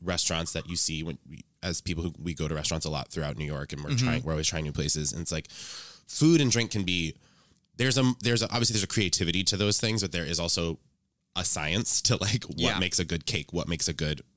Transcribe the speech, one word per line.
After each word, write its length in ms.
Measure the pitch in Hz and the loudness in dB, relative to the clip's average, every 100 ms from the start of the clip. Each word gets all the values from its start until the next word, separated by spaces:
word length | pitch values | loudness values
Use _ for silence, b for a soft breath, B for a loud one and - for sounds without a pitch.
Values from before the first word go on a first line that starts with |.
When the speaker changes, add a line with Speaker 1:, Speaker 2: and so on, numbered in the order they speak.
Speaker 1:
restaurants 500 | 87 87 - 82 85 | -4 0 2 0 0
that 160 | 82 78 | -4 -4
you 80 | 87 | 0
see 260 | - 80 | 0 0
when 160 | 80 69 67 | -6 -8 -12
we, 160 | 78 - _ | -18 -18 _
as 180 | 92 82 | -4 -4
people 220 | - 82 | -2 -4
who, 100 | 85 - | -4 -4
we 100 | 85 | -8
go 120 | 78 78 | -4 -4
to 60 | |
restaurants 320 | 78 78 80 78 | -2 -2 -2 -2
a 40 | |
lot 180 | 73 64 | -4 -6
throughout 280 | - 73 69 | -4 -4 -4
New 80 | |
York, 280 | 73 73 71 | -6 -6 -8
and 80 | 71 | -8
we're 60 | 73 | -2
Speaker 2:
Mm-hmm. 160 | 123 127 | 0 2
Speaker 1:
trying, 160 | - | 0
we're 100 | 98 | 0
always 160 | 78 78 | -2 0
trying 160 | 80 | -2
new 80 | 123 | -4
places. 400 | 123 73 78 76 | -2 0 0 -2
And 80 | - | -2
it's 120 | 82 | -4
like, 180 | 78 - | -4 -6
food 880 | - - - - - - - 156 165 | -16 -14 -14 -16 -20 -8 4 6 6
and 100 | 131 | 6
drink 200 | 117 113 | 2 2
can 140 | 107 | -2
be, 300 | 90 90 80 - b b b b _ - | 0 0 0 -4 b b b b _ 0
there's 220 | 127 127 | 2 4
a, 140 | 127 123 | 4 2
there's 180 | 120 117 | 2 2
a, 40 | 110 | 2
obviously 260 | 120 117 | 2 2
there's 100 | 107 | 2
a 20 | 95 | 0
creativity 580 | - 95 - 87 87 | 0 2 2 2 2
to 120 | 92 95 | 0 2
those 200 | 104 101 | 2 2
things, 220 | 113 107 | 2 0
but 120 | 95 | 0
there 120 | 85 | -2
is 160 | 78 82 | -2 -2
also 380 | 85 - 82 80 _ _ _ _ _ 92 | 0 0 0 -4 _ _ _ _ _ -2
a 80 | |
science 560 | 87 - 76 92 - - | 0 2 2 0 2 2
to, 140 | - 120 | 2 2
like, 240 | 101 117 | 2 0
what 140 | - 76 | -2 0
Speaker 2:
Yeah. 200 | 120 98 | 0 2
Speaker 1:
makes 200 | 90 - | 0 0
a 60 | |
good 220 | 80 82 - | 0 -2 -2
cake, 260 | 85 76 | -4 -4
what 160 | 85 80 | -4 -2
makes 180 | 85 - | -2 -2
a 40 | |
good 300 | 76 78 76 - | 0 -2 -2 -8